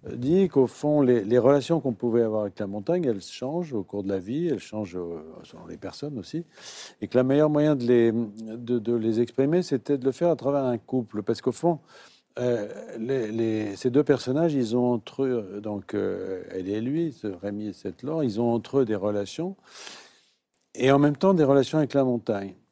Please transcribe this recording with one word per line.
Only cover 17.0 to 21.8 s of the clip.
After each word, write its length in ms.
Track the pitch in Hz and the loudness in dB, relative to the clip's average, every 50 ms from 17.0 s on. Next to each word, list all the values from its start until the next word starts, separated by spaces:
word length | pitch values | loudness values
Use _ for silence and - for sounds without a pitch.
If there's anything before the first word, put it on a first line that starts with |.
| 170 160 | -2 -4
ce 160 | 123 - - | -6 -6 -8
Rémi 420 | 107 95 87 98 101 101 104 107 104 | -8 -8 -6 -8 -6 -6 -6 -8 -8
et 40 | 92 | -10
cette 300 | - - 101 - _ - | -8 -10 -10 -10 _ -8
Laure, 200 | - 160 165 151 | -4 -2 0 0
ils 160 | 123 98 110 | 0 0 0
ont 140 | 120 120 117 | 0 0 0
entre 260 | 117 107 - - 139 | 0 -4 0 0 0
eux 60 | 131 | 2
des 100 | 107 110 | 2 0
relations, 600 | 98 92 107 104 104 101 - - - 165 185 196 _ _ - - - - - - - - - _ _ _ _ _ _ _ _ _ _ _ _ _ | -2 0 -2 -2 -2 -4 -6 -6 -6 -6 -6 -8 _ _ -20 -20 -18 -18 -18 -18 -20 -20 -20 _ _ _ _ _ _ _ _ _ _ _ _ _
et 160 | - 120 135 | 0 4 4
en 80 | 139 139 | 6 6
même 180 | 143 151 147 | 4 4 2
temps 160 | - - 190 196 | 2 2 4 6
des 100 | 170 151 | 6 6
relations 360 | 131 139 139 127 - - | 6 6 4 4 4 2
avec 140 | 156 | 0